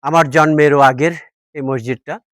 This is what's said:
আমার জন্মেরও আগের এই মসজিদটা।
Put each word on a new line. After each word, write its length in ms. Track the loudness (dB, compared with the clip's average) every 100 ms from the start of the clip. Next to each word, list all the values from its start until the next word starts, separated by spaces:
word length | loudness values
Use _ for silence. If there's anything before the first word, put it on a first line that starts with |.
আমার 200 | 0 0 0
জন্মেরও 460 | 2 0 2 2 4 2
আগের 240 | 2 -4 -4 -20 _ _
এই 80 | -12 -8
মসজিদটা। 440 | -8 -6 -10 -10 -16 _